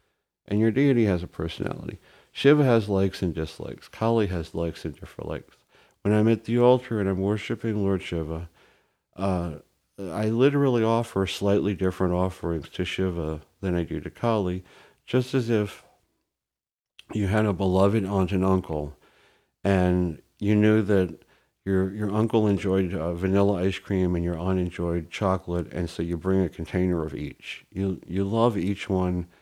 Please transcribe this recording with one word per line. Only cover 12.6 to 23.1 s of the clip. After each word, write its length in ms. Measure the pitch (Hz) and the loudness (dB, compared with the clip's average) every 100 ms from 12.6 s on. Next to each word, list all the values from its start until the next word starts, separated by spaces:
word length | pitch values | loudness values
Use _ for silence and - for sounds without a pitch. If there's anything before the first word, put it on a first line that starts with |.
| 76 | -6
to 160 | - 90 | -8 -6
Shiva 560 | - 95 85 78 78 - _ | -2 -2 -2 -4 -6 -12 _
than 160 | 95 87 | -2 -2
I 80 | |
do 160 | 82 80 | -2 -6
to 100 | 82 | -8
Kali, 540 | - 120 110 90 90 - - - _ - | -4 -2 0 -2 -4 -8 -20 -20 _ -2
just 280 | 131 123 | -2 0
as 160 | 135 117 | -2 0
if 340 | 113 104 - _ _ _ _ _ _ _ _ _ _ _ - _ | 0 0 -6 _ _ _ _ _ _ _ _ _ _ _ -20 _
you 140 | 107 98 | -2 0
had 180 | 107 107 | 2 2
a 60 | |
beloved 540 | 87 95 92 98 110 95 | 2 2 4 4 2 0
aunt 260 | 101 90 | 0 0
and 140 | 98 95 | 2 2
uncle, 500 | 95 90 78 73 - _ _ _ _ _ _ 101 | 2 0 -6 -6 -10 _ _ _ _ _ _ 0
and 560 | 98 90 90 90 78 _ _ | 2 2 2 0 -6 _ _
you 160 | 101 104 | 0 4
knew 260 | 107 110 | 4 4
that 360 | 101 101 92 - _ _ _ _ 95 | 2 2 0 -4 _ _ _ _ -2
your, 260 | 95 95 | 0 0
your 160 | 107 104 | -4 -2
uncle 360 | 104 113 117 107 | 0 2 2 2
enjoyed, 460 | 98 101 98 92 | 0 0 0 0
uh, 200 | 92 82 | -2 -4